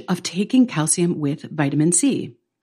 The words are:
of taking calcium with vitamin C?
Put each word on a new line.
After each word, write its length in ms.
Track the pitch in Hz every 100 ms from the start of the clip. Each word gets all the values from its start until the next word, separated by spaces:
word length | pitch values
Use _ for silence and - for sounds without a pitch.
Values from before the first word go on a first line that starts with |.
| -
of 140 | 180
taking 420 | - 175 208 254 247
calcium 540 | 156 151 - 175 170
with 240 | 143 147 -
vitamin 400 | 156 139 143 156
C? 440 | 160 277 190 - - _ _